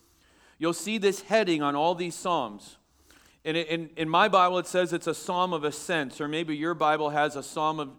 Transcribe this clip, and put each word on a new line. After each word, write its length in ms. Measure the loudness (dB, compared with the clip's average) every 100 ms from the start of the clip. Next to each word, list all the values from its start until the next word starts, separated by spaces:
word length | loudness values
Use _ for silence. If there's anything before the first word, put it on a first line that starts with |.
| _ _ _ _ _ -6
You'll 140 | -4
see 240 | -4 -4 0
this 240 | 0 0
heading 400 | 2 2 4 2
on 120 | 0
all 220 | 2 0 0
these 180 | -4
Psalms. 640 | -4 -2 -2 -2 -8 -18 -20 _ _ _ -20 _ _
And 120 | -4 -2
in, 340 | -2 -4 -4 -6
in 120 | 0
my 200 | 4 6
Bible, 300 | 6 6 2
it 100 | 0
says 240 | 0 0
it's 160 | 0 -2
a 60 |
psalm 380 | -4 -2 0 0
of 120 | 0
ascents, 560 | -2 -4 -2 -2 -2 -4
or 80 | -6
maybe 280 | -4 -4 -4
your 180 | -2
Bible 360 | 0 2 2 0
has 240 | 2 0
a 80 | -2
psalm 380 | -8 -2 -2 -2
of, 80 | -6